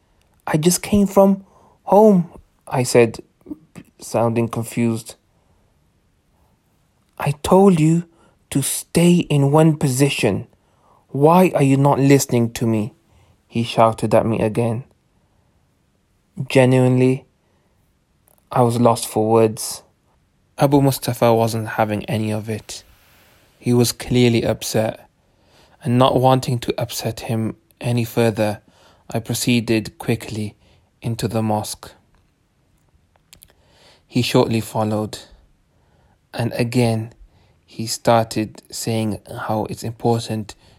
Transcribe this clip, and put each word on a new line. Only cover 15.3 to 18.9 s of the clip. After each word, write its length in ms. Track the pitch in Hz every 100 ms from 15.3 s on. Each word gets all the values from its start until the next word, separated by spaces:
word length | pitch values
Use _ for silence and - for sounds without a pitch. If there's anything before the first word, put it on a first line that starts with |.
| _ _ _ _ _ _ _ _ _ _ - 131
Genuinely, 800 | 135 127 127 127 127 127 131 - _ _ _ _ _ _ _ _ _ _ _ -
I 60 | -
was 180 | 120 117
lost 300 | 120